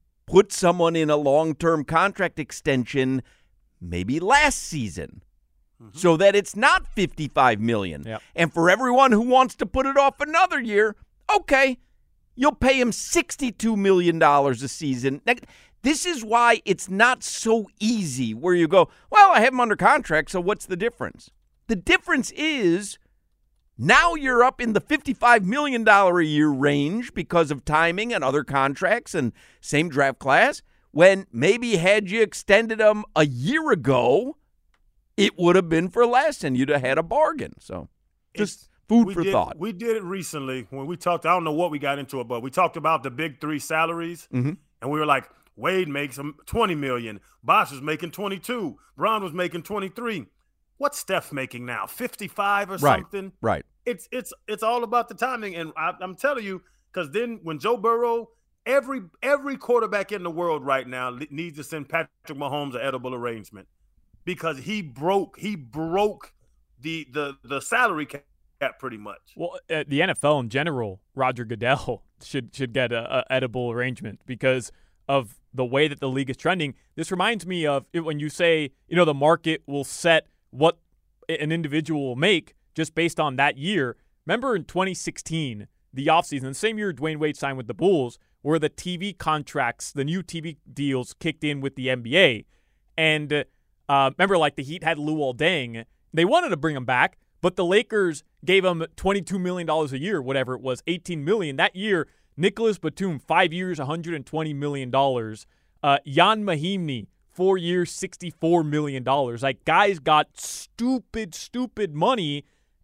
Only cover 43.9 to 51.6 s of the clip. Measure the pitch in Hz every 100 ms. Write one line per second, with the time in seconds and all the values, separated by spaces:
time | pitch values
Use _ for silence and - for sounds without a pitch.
43.9 | 170 170 170 - 127 131 - _ _ 127
44.9 | 151 151 135 - _ _ - 139 190 165
45.9 | 143 147 127 147 147 - 226 214 156 135
46.9 | 123 113 104 _ _ 120 196 175 135 147
47.9 | 156 170 - 202 196 - 247 165 - _
48.9 | - 190 220 185 170 180 175 - 208 190
49.9 | - 233 190 104 _ _ _ _ - 277
50.9 | - - 180 - 143 127 120